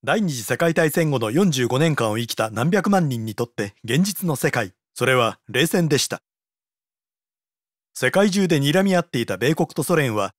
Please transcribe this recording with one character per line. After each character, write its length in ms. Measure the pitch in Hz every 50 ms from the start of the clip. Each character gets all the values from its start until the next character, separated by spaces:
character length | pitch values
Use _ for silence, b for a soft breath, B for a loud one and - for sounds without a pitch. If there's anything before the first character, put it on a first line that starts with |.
| -
第 200 | 120 151 220 214
二 80 | 175
次 100 | 143 123
世 160 | 107 - 127
界 160 | - 170 170 160
大 160 | 180 165 156
戦 220 | - 180 165 156
後 80 | 143 127
の 100 | 113 107
四 220 | 110 160 208 190
十 160 | 143 127 127
五 100 | 117 123
年 180 | 131 156 165 147
間 140 | 127 117 110
を 80 | 107
生 80 | 113 120
き 80 | 113 -
た 160 | - 110 113
何 220 | 107 107 123 170
百 180 | 190 202 180 214
万 200 | 202 190 170 143
人 160 | 127 117 110
に 100 | 113 110
と 80 | - 120
っ 40 |
て 280 | - _ - 107 98 _ _ -
現 180 | 110 123 147
実 260 | 190 202 190 - -
の 80 | 170 147
世 140 | - - 160
界、 240 | - 123 110 92 _ _ _ _ _
そ 100 | - 120
れ 80 | 127 131
は 260 | 127 120 110 98 _ _
冷 200 | - 107 123 151
戦 200 | 170 - 190 170
で 120 | 151 147 131
し 80 | -
た。 160 | - - - _ _ _ _ _ _ _ _ _ _ _ _ _ _ _ _ _ _ _ _ _ _ _ _ _ _ _ _ _ _ _ _ _ _ _
世 160 | - - 127
界 220 | - 185 202 214
中 160 | 180 202 196
で 120 | 175 170 147
睨 220 | 139 143 147 190
み 140 | 196 202 185
合 60 | 175
っ 60 | 170
て 140 | _ - 131
い 60 | 117
た 100 | - 98
米 160 | 92 113 131 160
国 140 | - 170
と 160 | - - - 143
ソ 120 | - 180
連 200 | 156 143 127 107
は 180 | 104 98 95 _